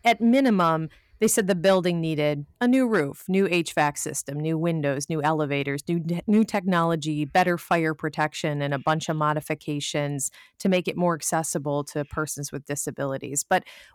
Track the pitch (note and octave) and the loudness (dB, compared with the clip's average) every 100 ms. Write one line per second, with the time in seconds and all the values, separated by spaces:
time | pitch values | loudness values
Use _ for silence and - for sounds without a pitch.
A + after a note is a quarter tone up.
0 | A#3+ A3+ A#3 C4 C4+ G3 E3+ D#3+ D#3+ - | 2 4 4 4 4 4 4 2 -2 -10
1 | _ - A3 - F#3+ F3+ F#3 F#3+ F3 E3+ | _ -2 0 2 0 2 4 4 4 0
2 | D#3+ D3+ D3 D3 C#3+ - B3 C4 B3 G3+ | 0 0 0 0 -6 -2 2 4 4 2
3 | C#3+ - - F#3+ G3 F3 D#3+ - D3 - | 0 -4 -2 2 2 2 0 0 0 0
4 | - C#3+ - C#3+ D#3 D#3+ E3+ E3 C#3+ C#3 | -6 -6 -6 -4 -2 0 0 0 0 -2
5 | C#3+ D#3+ D3 D#3 C#3+ C#3+ C#3 C#3 - E3+ | -2 -2 0 0 0 -2 -2 -4 -2 -2
6 | D#3+ E3+ - G#3+ A3 G#3 F#3 F3 E3 E3 | -2 -4 2 2 2 0 0 2 2 0
7 | D3+ D3+ C#3+ F#3 F3+ F3 - E3+ D#3+ D3+ | -2 -4 0 2 2 0 0 0 0 -2
8 | D#3 D#3+ D3+ - D#3 D3 C#3+ C#3 D#3 D#3 | -4 -2 -4 -2 -4 -2 -2 -2 0 -2
9 | D#3+ D#3 D3+ D3+ - D#3 - D3 - D3+ | -2 -2 0 0 -4 -8 -6 -6 -4 -4
10 | C#3+ C#3+ - - - - G3 F3+ F3 E3+ | -4 -4 -6 -10 -20 -4 2 2 0 0
11 | F3 D#3+ - D#3+ D#3 D#3+ D3 C#3+ C#3+ D3+ | 0 0 -2 -2 -2 -4 -2 -4 -4 -6
12 | C#3+ - D3+ - C#3+ C#3 - C#3+ D3+ C3+ | -6 -6 -6 -6 -8 -10 -8 -8 -6 -6
13 | C#3 C3+ B2 C#3 - B3+ - - - | -6 -6 -6 -6 0 0 -2 -20 -14